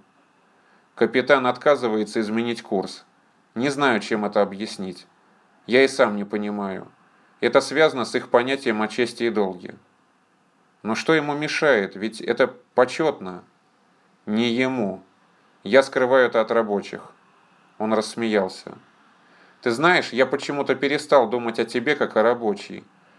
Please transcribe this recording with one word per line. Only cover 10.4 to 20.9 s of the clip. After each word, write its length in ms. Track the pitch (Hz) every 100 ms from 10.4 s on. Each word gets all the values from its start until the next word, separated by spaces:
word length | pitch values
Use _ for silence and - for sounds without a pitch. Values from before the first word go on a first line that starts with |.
| _ _ _ _
"Но 120 | 104 110
что 180 | -
ему 220 | 160 147 147
мешает? 600 | 151 - 151 117 95 98
Ведь 260 | 110 -
это 340 | - 117 127 - _
почетно". 680 | - 123 - 156 143 92 90 - _ _ _ _ _ _ _ -
"Не 240 | 107 120
ему. 540 | 117 131 127 101 95 - _ _ _ _ _
Я 200 | 98 127
скрываю 420 | 135 131 123 131 120
это 160 | 113
от 80 | 110
рабочих". 640 | 117 107 101 - - - _ _ _ _ _ _ -
Он 160 | 107
рассмеялся. 880 | 110 107 - 113 104 95 - - - _ _ _ _ _ _ _ _
"Ты 80 | 123
знаешь, 420 | 117 165 170 -
я 140 | 120 127
почему-то 480 | 139 - 143 139
перестал 560 | 131 139